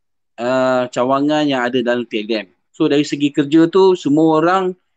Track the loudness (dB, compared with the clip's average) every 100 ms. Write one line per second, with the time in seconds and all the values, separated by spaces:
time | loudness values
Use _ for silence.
0 | _ _ _ -10 -4 0 0 0 -2 -4
1 | -2 0 0 0 -2 -2 -2 -2 -2 -4
2 | -4 -8 -6 -6 -8 _ _ _ 0 0
3 | -2 -2 -2 -2 2 2 4 4 4 2
4 | 0 2 4 2 2 0 -2 -6 _